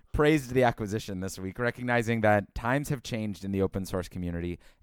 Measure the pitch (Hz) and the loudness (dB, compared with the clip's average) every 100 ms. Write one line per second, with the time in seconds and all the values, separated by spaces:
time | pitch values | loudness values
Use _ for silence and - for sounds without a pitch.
0 | _ - 151 156 127 127 120 - 104 95 | _ 2 4 4 2 4 4 2 -4 -4
1 | - 92 92 - 95 92 120 123 123 120 | -4 -6 -6 -6 -8 -4 -4 -2 0 0
2 | 113 113 107 104 - - 117 139 143 135 | 2 2 4 4 2 -4 -2 0 -2 -4
3 | - 113 107 95 98 98 95 98 90 95 | -4 -6 -6 -6 -2 0 0 -2 -4 -4
4 | 90 90 90 85 87 85 - _ | -6 -6 -6 -4 -6 -8 -14 _